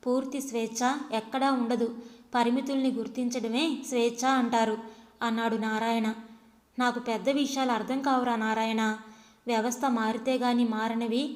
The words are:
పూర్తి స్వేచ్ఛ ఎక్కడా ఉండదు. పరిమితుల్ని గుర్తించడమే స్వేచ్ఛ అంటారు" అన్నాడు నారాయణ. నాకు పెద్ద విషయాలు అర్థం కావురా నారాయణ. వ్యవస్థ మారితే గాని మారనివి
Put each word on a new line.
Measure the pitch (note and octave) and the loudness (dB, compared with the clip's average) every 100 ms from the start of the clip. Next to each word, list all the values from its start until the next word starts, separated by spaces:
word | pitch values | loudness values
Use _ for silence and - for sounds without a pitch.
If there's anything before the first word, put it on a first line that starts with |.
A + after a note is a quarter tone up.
పూర్తి | B3+ B3 C4+ C#4 | 2 0 0 -6
స్వేచ్ఛ | B3+ A3+ A3+ A3+ B3 C#4+ - | -4 -4 -4 0 -2 -2 -4
ఎక్కడా | A3 A3 C4+ C4+ | -6 -4 0 2
ఉండదు. | C4 A#3 A#3+ A#3 - - - - | 2 0 0 0 -4 -14 -20 -4
పరిమితుల్ని | B3 A#3 B3 C#4 C4+ C4 | 0 2 2 0 0 0
గుర్తించడమే | A3+ A3+ - A#3+ B3 A3+ A#3 D#4+ C4+ | 0 -4 -2 -2 -2 -2 0 0 -2
స్వేచ్ఛ | - B3 A#3 A#3 B3+ | -2 0 0 2 2
అంటారు" | C4+ A#3 A#3 A3 A3 - - - - | 2 4 2 2 0 -6 -18 -20 -6
అన్నాడు | A#3 A3+ A#3 A3 | -2 0 0 0
నారాయణ. | A3 A3 A3+ A#3 A3 A3 - - - - _ - | 0 -2 0 0 0 -4 -12 -20 -20 -20 _ -2
నాకు | B3 A#3+ | 0 0
పెద్ద | B3 A3 A3 | -4 -2 0
విషయాలు | C#4 C4+ C4+ B3+ | 0 0 0 0
అర్థం | A3+ G#3+ C4+ | 0 0 -2
కావురా | C4+ B3+ B3 A#3 | 2 2 2 0
నారాయణ. | A3 A3 A3+ A3+ A3 G#3+ - - - _ - | 0 0 0 2 0 0 -8 -20 -20 _ -2
వ్యవస్థ | A3+ A3+ A#3+ C4+ | 0 0 0 0
మారితే | A#3+ A3 A3+ B3 B3+ | 2 0 0 0 2
గాని | B3 A#3+ | 2 4
మారనివి | A#3+ A3 A3+ A3+ A#3 A#3 C4+ | 2 2 -2 -2 0 0 -2